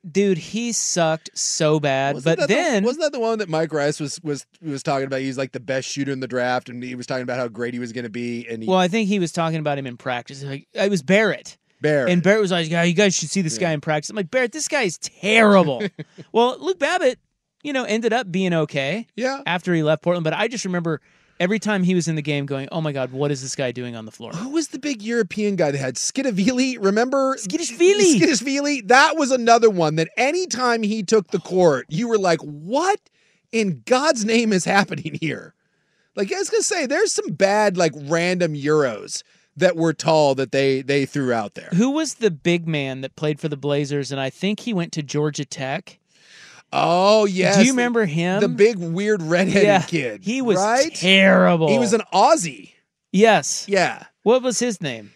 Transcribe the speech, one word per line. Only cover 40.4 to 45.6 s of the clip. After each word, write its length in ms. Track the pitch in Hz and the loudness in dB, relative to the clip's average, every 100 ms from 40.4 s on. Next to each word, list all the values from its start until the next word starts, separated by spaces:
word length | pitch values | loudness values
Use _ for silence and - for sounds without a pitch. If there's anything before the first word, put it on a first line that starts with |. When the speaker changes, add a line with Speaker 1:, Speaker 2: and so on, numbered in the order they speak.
| 127 | 0
Speaker 2:
they, 300 | 135 139 135 | 2 2 0
they 220 | 131 139 135 | 0 0 0
threw 260 | 147 131 | -2 0
out 220 | 117 104 | -2 -4
there. 160 | - - | -12 -2
Speaker 1:
Who 160 | 175 254 | 2 2
was 240 | 294 302 - | 0 -4 -2
the 140 | 220 | -2
big 360 | 147 175 175 165 | 0 -2 0 -2
man 320 | 151 135 131 | -4 -4 -6
that 160 | 131 - | -10 -4
played 240 | 156 147 | -4 -4
for 80 | 160 | -6
the 80 | 143 | -6
Blazers? 560 | 143 143 139 143 127 | -2 -2 -2 -4 -6
And 80 | 139 | -6
I 80 | 135 | -6
think 300 | - 190 214 | -4 -4 -4
he 140 | - | -4
went 180 | 196 170 | -4 -4
to 100 | 156 | -8
Georgia 440 | 143 147 151 147 143 | -6 -2 -2 -4 -10
Tech. 520 | - | -8